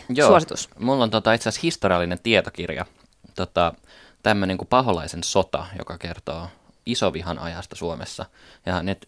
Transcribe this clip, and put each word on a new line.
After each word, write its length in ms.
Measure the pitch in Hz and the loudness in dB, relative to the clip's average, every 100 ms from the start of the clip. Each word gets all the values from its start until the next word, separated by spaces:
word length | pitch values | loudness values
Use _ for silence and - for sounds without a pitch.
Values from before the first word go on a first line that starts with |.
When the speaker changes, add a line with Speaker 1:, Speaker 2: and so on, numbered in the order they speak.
| - | -2
Speaker 1:
Joo. 200 | 127 135 | 4 8
Speaker 2:
suositus? 400 | 180 156 - - - | 6 4 -8 -10 -4
Speaker 1:
Mulla 260 | 120 135 | 0 2
on 60 | 113 | 2
tota 220 | 110 110 | 2 2
itse 160 | 113 113 | 2 0
asiassa 140 | - 165 | -2 -4
historiallinen 520 | - 98 87 87 90 | 0 2 2 0 -2
tietokirja, 600 | 117 104 - - 85 - - _ _ _ - | 4 4 2 -4 -8 -6 -8 _ _ _ -14
tota, 380 | - 92 87 85 - _ - - _ | -8 -2 2 0 0 _ -20 -20 _
tämmönen 340 | 104 104 92 92 | 0 2 0 -2
kuin 100 | - | 0
Paholaisen 560 | 123 123 85 76 85 | 2 2 0 -2 -8
sota, 420 | - 98 - 76 87 95 | -2 0 0 -2 -8 -12
joka 200 | - - | -12 -12
kertoo 480 | 85 85 - 165 170 - _ _ - | -12 -10 -10 -10 -12 -16 _ _ -6
isovihan 520 | 113 98 80 85 82 | 0 0 -2 -6 -6
ajasta 380 | 85 85 - - | -8 -10 -12 -8
Suomessa. 480 | 87 80 - - - _ - - 90 | -8 -8 -10 -12 -14 _ -20 -12 -4
Ja 160 | 90 | -2
nyt 240 | 90 95 | -2 -6